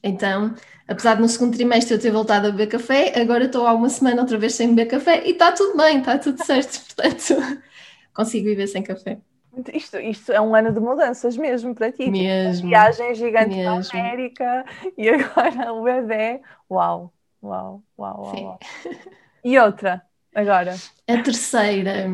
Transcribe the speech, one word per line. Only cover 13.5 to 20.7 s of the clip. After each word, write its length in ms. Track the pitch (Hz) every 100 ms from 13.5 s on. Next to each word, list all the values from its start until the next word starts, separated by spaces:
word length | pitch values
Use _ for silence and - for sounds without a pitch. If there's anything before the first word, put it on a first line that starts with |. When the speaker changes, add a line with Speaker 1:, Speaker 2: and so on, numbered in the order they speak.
| 190
Speaker 1:
Mesmo. 340 | 180 180 190
Speaker 2:
para 100 | -
a 20 |
América 640 | 180 247 247 247 247 254 262 - 370 -
e 120 | 220
agora 640 | 285 269 - 269 247 233
o 80 | 226
bebé. 580 | 233 254 226 220 220 254 - - _
Uau, 420 | 185 170 170 175 _ _ _
uau, 400 | 202 185 190 196 214 -
uau, 240 | 98 - 202
uau, 100 | 196
Speaker 1:
Sim. 80 | -
Speaker 2:
uau. 140 | 185 - - 349 - - _ _ _
E 140 | 247 262
outra, 460 | 220 214 196 180 _ _ _ -
agora? 400 | 208 190 180